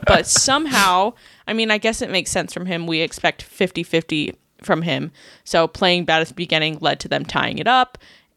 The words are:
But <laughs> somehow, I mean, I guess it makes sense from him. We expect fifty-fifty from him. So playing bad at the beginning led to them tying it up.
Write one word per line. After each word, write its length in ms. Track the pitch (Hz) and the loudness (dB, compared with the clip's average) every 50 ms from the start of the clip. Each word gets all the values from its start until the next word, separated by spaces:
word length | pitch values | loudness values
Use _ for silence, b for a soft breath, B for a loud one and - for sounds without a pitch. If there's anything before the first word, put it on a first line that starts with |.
| - | 4
But 180 | - 196 170 165 | 4 4 4 4
<laughs> 0 | |
somehow, 840 | - - - - - 262 294 320 294 254 220 196 190 180 185 196 226 247 b b b b b b | 2 2 2 2 2 2 2 0 2 2 4 4 4 4 4 2 0 -2 b b b b b b
I 60 | b 208 | b -2
mean, 160 | 220 226 220 | -2 0 0
I 80 | 214 | 0
guess 240 | 208 214 220 226 - | 0 0 -2 -2 -2
it 80 | 247 - | -4 -2
makes 220 | 185 180 165 - | -2 -2 -2 -2
sense 220 | - 190 170 180 - | -2 -4 -4 -4 -6
from 120 | 175 180 | -8 -6
him. 220 | 185 180 165 170 | -6 -6 -4 -4
We 140 | 170 165 160 | -2 -2 -2
expect 420 | 165 - - - - 170 - - - | -2 -4 -4 -2 -2 -2 -2 -4 -12
fifty-fifty 920 | - - - 196 175 - 170 170 - - 165 160 - 160 151 147 - - _ _ _ _ _ - | -12 -4 -2 -2 -2 -2 -4 -6 -2 -2 -2 -2 -2 -4 -4 -4 -6 -8 _ _ _ _ _ -2
from 180 | - 180 160 165 | -2 -2 0 0
him. 280 | 170 139 131 143 160 B B B B B B B | -2 -2 -2 -4 -8 B B B B B B B
So 240 | - - 170 165 | 0 2 2 2
playing 380 | 160 - - 196 180 180 180 170 | 2 0 0 2 2 2 2 2
bad 160 | 160 160 160 | 2 2 2
at 80 | 160 - | 0 -2
the 40 | - | -6
beginning 440 | - 175 160 165 156 156 156 156 151 | -8 -4 -2 0 0 0 -2 -4 -2
led 200 | 160 151 143 143 | -2 -2 -2 -2
to 80 | - - | -4 -4
them 160 | 139 143 143 | -4 -4 -4
tying 340 | - - 147 131 120 - - | -2 -2 -2 -2 -2 -4 -4
it 80 | - | 0
up. 300 | 220 254 262 254 - - - b b b b b b b | 2 2 2 2 0 -4 -20 b b b b b b b